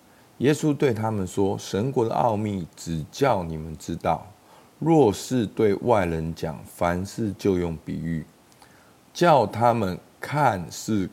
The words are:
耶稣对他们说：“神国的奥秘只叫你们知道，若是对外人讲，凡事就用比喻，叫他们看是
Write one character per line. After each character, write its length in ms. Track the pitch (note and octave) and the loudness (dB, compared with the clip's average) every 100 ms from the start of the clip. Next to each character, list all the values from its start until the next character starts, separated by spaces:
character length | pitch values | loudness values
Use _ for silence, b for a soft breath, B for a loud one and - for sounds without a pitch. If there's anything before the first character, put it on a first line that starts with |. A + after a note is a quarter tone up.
| b b b b | b b b b
耶 140 | B2+ | 0
稣 220 | D3+ D#3 C#3+ | 2 0 0
对 180 | C#3+ | 0
他 180 | G#2+ A2+ | 0 -2
们 140 | A2 F#2 | -2 -4
说 300 | - G2 G#2+ | 0 0 -2
：“神 320 | - F#2+ B2 | -4 -4 -2
国 160 | C3+ A2+ | 0 0
的 60 | |
奥 220 | - B2 G#2 | 2 0 0
秘 320 | G#2+ G2 D#2+ - | -2 -4 -8 -12
只 280 | - E2 C#2+ | -8 -6 -6
叫 320 | - C3+ G#2 | -2 0 0
你 120 | E2+ D#2+ | -2 -6
们 200 | D#2+ D#2 | -8 -12
知 180 | - E2 | -8 -4
道， 300 | F2+ D#2+ - - b b b b | -2 -2 -4 -20 b b b b
若 340 | D3+ D#3+ B2 | 2 6 6
是 320 | F#2+ - B2+ G2 | 4 -2 -2 -2
对 280 | - A2 G2 | 2 2 2
外 300 | - A2 F2+ | 2 2 2
人 280 | E2 D#2+ | -2 -4
讲， 260 | E2 F2 C#2 - | -6 -8 -8 -14
凡 380 | - F2 F2 G2 | -2 -2 0 -4
事 280 | - G#2+ F#2+ | -4 -6 -2
就 200 | G#2 F#2 | 0 2
用 200 | F2 D#2+ - | 0 -6 -8
比 140 | D#2+ | -6
喻， 260 | D#2+ D#2+ D2+ _ _ b b b b b b | -4 -6 -6 _ _ b b b b b b
叫 320 | - F3 D3 G#2 | 2 6 6 4
他 280 | G#2+ A#2+ | 2 2
们 240 | A#2 G2 F2+ - _ | 4 0 -4 -10 _
看 460 | - D3 C#3 G2+ E2 | -6 2 2 2 -6
是 380 | - - A2 F2+ | -10 -2 -2 -2